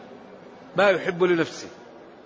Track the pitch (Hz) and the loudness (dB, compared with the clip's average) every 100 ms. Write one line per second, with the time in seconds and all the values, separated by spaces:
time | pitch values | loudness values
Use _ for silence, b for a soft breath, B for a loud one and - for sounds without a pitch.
0 | - - - - - - - 175 202 170 | -18 -20 -20 -20 -20 -20 -8 2 2 2
1 | - 175 185 175 147 - - - - - | 0 0 2 2 0 -6 -16 -18 -20 -20
2 | - - | -20 -20